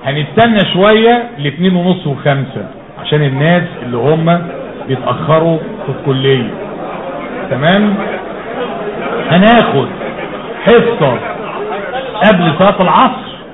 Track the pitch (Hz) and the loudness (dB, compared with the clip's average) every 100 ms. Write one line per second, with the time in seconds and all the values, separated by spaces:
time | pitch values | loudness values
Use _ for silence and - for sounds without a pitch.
0 | 135 143 147 - 233 214 175 175 202 220 | -2 -4 -2 2 4 4 2 4 4 6
1 | 226 240 233 - 143 156 185 180 180 180 | 6 4 0 -4 -6 0 2 2 2 0
2 | 156 131 151 139 131 110 95 - - - | -2 -2 0 0 -2 -6 -10 -12 -18 -14
3 | - 151 143 135 151 175 175 - 123 120 | -2 0 2 2 4 4 2 -8 -6 -2
4 | 127 160 165 175 170 - - - - 127 | 2 2 4 2 0 -10 -10 -12 -6 -4
5 | - 131 - 160 165 165 - - - 131 | -2 -4 2 2 4 0 -4 -10 -8 -6
6 | - 131 135 131 107 - - - - - | -2 0 2 2 0 -6 -10 -10 -10 -10
7 | - - - - - 123 151 196 208 196 | -10 -10 -10 -8 -6 -2 2 2 2 0
8 | - - - - - - - - - - | -4 -8 -10 -12 -10 -8 -8 -6 -8 -8
9 | - - - 165 208 240 - 139 123 - | -6 -6 0 4 6 6 4 2 -2 -6
10 | - - - - - - - 233 226 226 | -10 -10 -10 -10 -12 -4 4 4 4 2
11 | 147 117 - - - - - - - - | 0 0 -4 -8 -8 -8 -8 -6 -6 -8
12 | - - 208 190 170 147 190 202 175 160 | -8 0 2 4 2 4 2 4 2 4
13 | 240 233 - - - | 2 0 -10 -14 -18